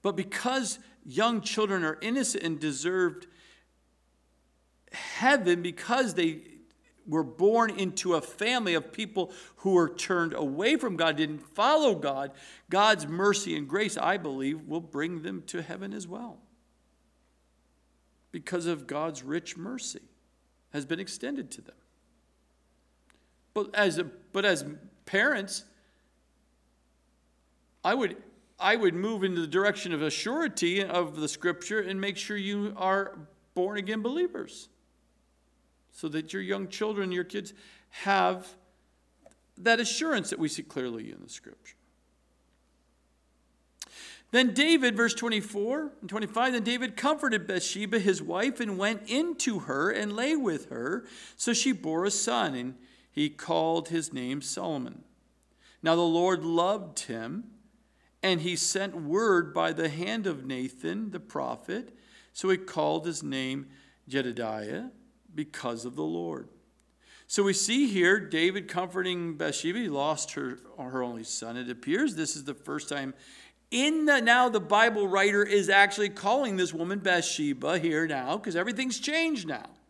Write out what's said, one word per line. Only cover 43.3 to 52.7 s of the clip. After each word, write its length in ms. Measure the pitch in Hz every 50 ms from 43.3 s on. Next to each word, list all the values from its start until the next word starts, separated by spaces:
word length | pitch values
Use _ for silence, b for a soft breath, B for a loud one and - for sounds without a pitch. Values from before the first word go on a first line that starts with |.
| _ _ _ _ _ _ _ _ _ _ - B B B B B B B B B
Then 240 | - 247 262 240 185
David, 420 | - 285 320 330 302 262 247 226
verse 180 | 202 233 226 233
twenty-four 760 | - 233 233 220 214 202 208 - 202 202 226 262 302 320 285 - -
and 80 | - 170
twenty-five, 440 | 196 220 214 208 214 226 247 262
then 100 | 247 233
David 340 | 202 226 240 247 254 240 -
comforted 520 | - - 285 311 302 - 262 226 208 165 -
Bathsheba, 500 | 190 180 180 - - 190 214 196 226 226
his 240 | 185 202 190 156
wife, 380 | 156 160 170 185 220 277 262 -
and 180 | 240 214 196 180
went 320 | 202 208 226 208 214 -
in 240 | 226 277 320 349 311 -
to 220 | - 254 220 180
her 300 | - - 135 139 156 196
and 240 | 214 208 214 208 208
lay 220 | 220 247 285 320
with 320 | 302 262 196 156 143 - -
her. 340 | 127 120 117 139 185 240 B B B B B B B
So 160 | B - 240
she 200 | 233 233 - 262
bore 320 | 247 170 156 156 160 165 185
a 60 | 208
son, 440 | - - - 226 240 233 - 165 135
and 200 | 123 120 131